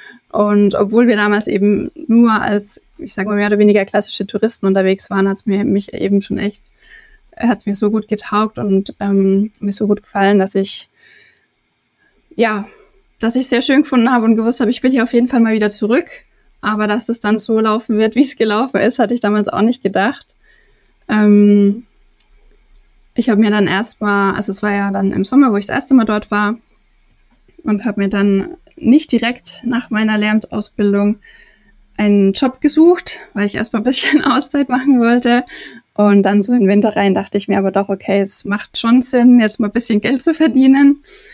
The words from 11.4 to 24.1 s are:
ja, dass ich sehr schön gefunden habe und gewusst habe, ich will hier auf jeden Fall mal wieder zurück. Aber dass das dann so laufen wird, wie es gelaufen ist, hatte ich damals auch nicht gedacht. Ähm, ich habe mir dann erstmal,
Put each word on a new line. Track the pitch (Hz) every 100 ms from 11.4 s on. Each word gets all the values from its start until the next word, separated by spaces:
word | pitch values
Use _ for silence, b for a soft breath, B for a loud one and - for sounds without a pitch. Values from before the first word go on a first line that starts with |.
| b _ _ _ _ _ _ _ _
ja, | - 226 208 214 b b b b -
dass | 226 254
ich | 254
sehr | 233
schön | 254 269
gefunden | 302 247 233
habe | 247
und | 226 220
gewusst | 220 240
habe, | 240
ich | 254
will | 262
hier | 262
auf | 226
jeden | 233 247
Fall | 247
mal | 226
wieder | 220 208
zurück. | - 208 262 - - _ _ _ _
Aber | 220 214 208
dass | 208 -
das | 233
dann | 208 214
so | - 220
laufen | 220 220 226 214
wird, | 220
wie | 240
es | 262 -
gelaufen | 214 208 262 -
ist, | 247 254
hatte | 214
ich | 240
damals | 208 208 202
auch | -
nicht | 220 247
gedacht. | 196 196 214 - _ _ _ _ _ _ _ _ -
Ähm, | 214 208 208 208 202 202 233 - _ _ _ - _ _ _ _ _ _ _ _
ich | - 240
habe | 208
mir | 214
dann | 214 190
erstmal, | 196 233 - 208